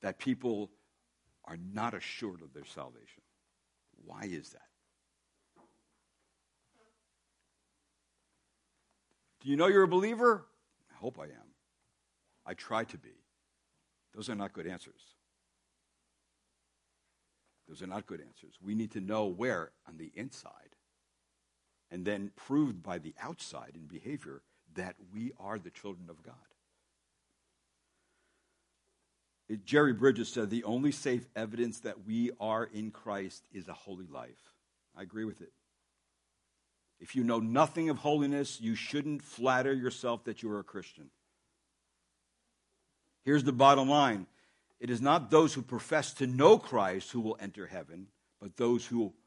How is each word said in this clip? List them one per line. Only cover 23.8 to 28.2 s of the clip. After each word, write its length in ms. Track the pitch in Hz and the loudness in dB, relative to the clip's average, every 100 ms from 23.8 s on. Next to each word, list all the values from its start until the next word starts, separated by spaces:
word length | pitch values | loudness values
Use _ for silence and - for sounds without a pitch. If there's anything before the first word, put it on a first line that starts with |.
| 76 | -18
behavior, 560 | 87 113 143 - 69 _ _ _ | -16 -12 -12 -12 -18 _ _ _
that 220 | 80 92 - 92 | -10 -10 -12 -16
we 200 | 104 120 - | -10 -10 -10
are 200 | 98 107 | -10 -8
the 120 | 85 | -10
children 400 | - 101 90 85 | -14 -14 -14 -16
of 120 | 80 | -20
God. 120 | 78 64 _ _ _ _ _ _ _ _ _ _ _ _ _ _ _ _ _ _ | -20 -20 _ _ _ _ _ _ _ _ _ _ _ _ _ _ _ _ _ _